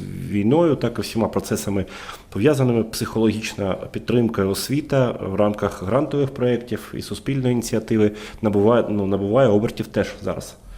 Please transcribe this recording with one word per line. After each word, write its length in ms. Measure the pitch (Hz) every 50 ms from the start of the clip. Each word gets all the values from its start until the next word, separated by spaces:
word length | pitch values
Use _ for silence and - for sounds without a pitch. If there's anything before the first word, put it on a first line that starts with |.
| 92 92 - - 90 87
війною, 460 | 95 104 101 110 135 165 175 160 139
так 180 | - - 113 - -
і 40 |
всіма 260 | 98 - - 113 107 95
процесами 580 | - 98 - - - - - 104 98 98 92 - - - - - - - - -
пов'язаними, 540 | - 98 104 151 151 135 131 123 117 117 110
психологічна 920 | 110 - - 117 104 - 110 110 110 104 110 - - - - 101 95 90
підтримка 680 | - - - - 104 113 - 113 123 117 113 - -
і 40 | 95
освіта 680 | 95 98 - - - 131 147 147 - 143 135 127 117 - -
в 140 | - 98 95
рамках 480 | 92 104 104 104 - 104 98 - - 92
грантових 460 | 92 110 135 156 - - 143 143 135
проєктів 640 | - - 123 123 120 117 - - 107 101 - - - -
і 40 |
суспільної 500 | - - 104 - - - 139 135 127 123 123
ініціативи 580 | 120 113 - 123 107 - - 117 110 107 104 104 - - - - -
набуває, 440 | - 107 101 101 101 110 123 117 - -
ну, 160 | 104 104 98
набуває 440 | 95 101 95 101 101 107 131 135 117
обертів 380 | 101 104 110 117 - - 107 -
теж 200 | - 110 95 - - - 101
зараз. 320 | 95 85 - - - - - - - -